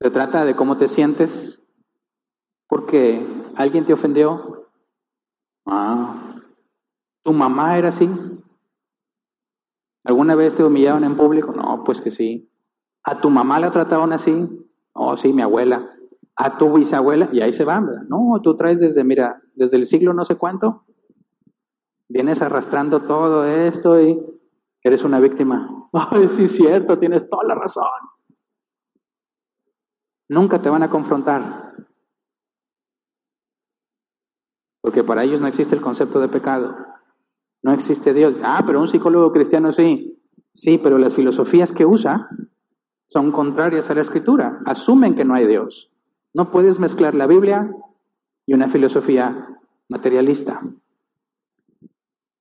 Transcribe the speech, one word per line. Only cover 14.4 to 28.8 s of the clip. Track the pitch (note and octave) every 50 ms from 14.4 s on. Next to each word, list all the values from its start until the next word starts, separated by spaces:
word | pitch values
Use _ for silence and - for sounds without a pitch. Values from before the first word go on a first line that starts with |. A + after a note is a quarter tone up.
| F3 E3+ - - - _ _ _ _ _ -
Oh, | - B2 B2+ C3+
sí, | C3 - C3+ C3+
mi | C3+ A#2
abuela. | G#2 G#2+ A2+ B2 B2+ B2+ - - - - - - - _ _ _ _ -
¿A | - C3+ C3+ C3+ -
tu | D#3 D3+ D3
bisabuela? | D#3 C#3+ D3 D3+ C#3 C3 C#3+ D3+ D#3+ F#3 - B2+
Y | A#2+
ahí | G#2+ A#2 A#2+
se | - D#3
van, | D3 E3+ G#3+ G#3
¿verdad? | D3+ A#2+ - - -
No, | C#3+ F#3+ A#3+ A#3+ A#3 G3+ -
tú | E3 D#3
traes | D#3 D#3+ E3+ F3 E3+
desde, | F3 D#3+ D3+ D3 B2+
mira, | C3 C3 C3 B2+ A#2+ A#2+ - _ _ _
desde | C3 B2+ B2+ C3
el | B2+ B2
siglo | - - D#3 F3+ F3+ F3
no | F3 E3+
sé | - E3+
cuánto, | - E3+ F3 F#3+ F#3+ G#3+ A3 A3 - _ _ _ _ _ _ _ _ _ _ _ _ _ _ _ _ _ _ _ _ _ _ _ _ _ -
vienes | A#2+ B2+ C3 D3+ D#3+ C#3 D#3+
arrastrando | C#3+ C#3+ C3 - - D3+ C#3+ C#3+ D3 D#3 D3 C#3+
todo | - D3 D#3 D#3+ E3 D#3+ D3+ D3
esto | D3 D3+ D#3+ E3+ E3+ E3 - - E3+ E3+ E3
y | D#3 D#3 E3 D#3+ - - - - _ _ _ _ _ _ _ _ -
eres | B2 B2+ B2 C3
una | D3 C#3 C3
víctima. | C3 C3+ C3 - C#3+ C3 B2 A2 - - - - - _
<laughs> | -
Ay, | E3 - - - G3+ F#3+ F3+
sí, | - G#3+ G3 F3
cierto, | - - E3+ D3+ E3 - - - E3+ E3+
tienes | F3+ E3+ F3 D#3+ - -
toda | - F#3+ -
la | - -
razón. | - - - - - - - - - - - _ _ _ _ _ _ _ _ _ _ _ _ _ _